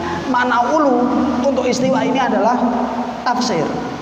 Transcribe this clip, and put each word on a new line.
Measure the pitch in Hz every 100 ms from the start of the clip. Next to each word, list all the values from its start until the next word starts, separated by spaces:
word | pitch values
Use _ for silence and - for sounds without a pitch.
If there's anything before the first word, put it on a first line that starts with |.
| 175 175 -
makna | 247 247 233 240
ulu | 311 285 247 247 277 247 240
untuk | 269 262 247
istiwa | 247 208 247 226
ini | 262
adalah | 240 202 214 247 240 240 247 - - - 254
tafsir. | 240 240 170 139 - - -